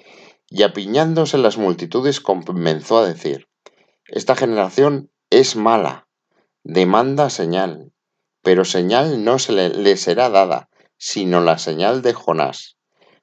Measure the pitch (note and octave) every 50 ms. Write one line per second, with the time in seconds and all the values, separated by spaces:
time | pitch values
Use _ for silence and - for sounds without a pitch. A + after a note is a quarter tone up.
0 | _ - - - - - _ _ _ - F2 F#2+ G#2 G2 - G2+ G2 G2 A2+ D3
1 | D#3+ D#3+ E3 E3+ D#3 C#3+ - C#3 B2 A2 - A2+ G#2 F#2 E2+ E2+ F2 E2 - A#2+
2 | C3 C#3+ C#3 - - - F#2+ F2+ E2+ F2+ F#2 F2 E2+ D#2+ D#2 D#2 C#2+ - A2 A2+
3 | G#2+ F2+ D#2+ D#2+ - D2+ C#2 C2+ - _ _ _ _ - _ _ _ _ _ _
4 | _ - - A2+ - - B2+ - C3+ A#2+ A2 G#2 F#2+ F#2+ - C3 C3+ D3 C#3+ C3+
5 | C#3 - _ _ _ - - B2 C3 - - A2 G#2+ A2+ A#2 G#2+ E2+ C2+ C2 -
6 | - _ _ _ _ _ _ _ _ _ _ _ - - D#2+ F#2 F2+ F2+ G2+ A2+
7 | B2+ C3+ C#3 D3 D3 B2+ - - F2+ E2 F2 F#2+ F#2+ F2+ D2+ D#2 - - _ _
8 | _ _ _ _ _ _ _ _ - F#2+ F2+ F#2 F2+ - - F#2 F2+ F#2 A2+ B2+
9 | D3 D#3+ C#3 A2+ G#2 A#2 B2+ C3+ - - A2 F#2+ F2+ F2 - - G2+ G2 F#2+ F#2
10 | - F#2 F2 A2+ B2+ A#2+ G2+ G2 F#2+ F2+ C#2+ - - _ _ _ _ _ _ _
11 | - - - G#2+ F#2+ F2+ F2 F2 E2+ E2+ D#2+ E2 - E2+ D#2 D#2+ F#2 G#2+ B2+ C3
12 | B2 A#2+ A2+ - - G2 E2 D#2+ C#2+ C2 B1 - - - _ _ _ _ _ _
13 | _ _ _ _